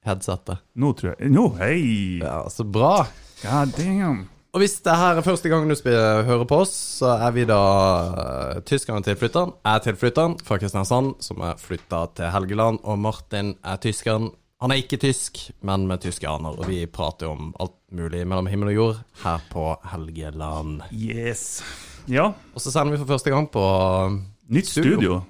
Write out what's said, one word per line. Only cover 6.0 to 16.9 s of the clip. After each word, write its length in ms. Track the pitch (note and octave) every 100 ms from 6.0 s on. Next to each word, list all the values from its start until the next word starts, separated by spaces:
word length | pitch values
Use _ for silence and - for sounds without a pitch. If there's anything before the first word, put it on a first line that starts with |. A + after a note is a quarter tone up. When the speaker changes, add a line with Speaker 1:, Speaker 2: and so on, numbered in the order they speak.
| A2 G#2+
Speaker 1:
hører 220 | A2 A#2+ A#2+
på 140 | D3
oss, 80 | F#3+ - - -
så 80 | C3 A#2
er 180 | A#2+ A#2+
vi 80 |
da, 140 | A#2 G#2+ G2 G2 F#2+ F2+ E2+
eh, 460 | F2+ - C2 C2 D#2
tyskeren 380 | - C#3 - A2
og 60 | G2
tilflytteren. 440 | G2+ A#2 E3+ F3+ -
Jeg 240 | G#2+ A2
er 40 |
tilflytteren 540 | A#2+ G2+ B2 A#2+ E3 E3+
fra 160 | - G2+
Kristiansand, 580 | G2 G2+ G2 B2 C3+ C3
som 220 | - F#2+
er 140 | F2+ E2
flyttet 540 | - F2 - E2+ E2+ -
til 160 | E2+
Helgeland. 480 | G2 F#2+ G#2 A2+ A2
Og 160 | - G#2
Martin 560 | G#2 G#2+ - G#2 G2+ F#2+
er 180 | - F#2+
tyskeren. 460 | A2+ G#2 - A2 A2 - _ _
Han 100 | B2+
er 80 | C3+
ikke 200 | C3 C#3
tysk, 420 | C#3 C3 - - - -
men 220 | G2 G2 F#2+
med 120 | F#2
tyske 260 | F#2 F2 D2
aner. 280 | D#2 D#2 D2
Og 120 | F#2
vi 180 | F#2
prater 400 | E2+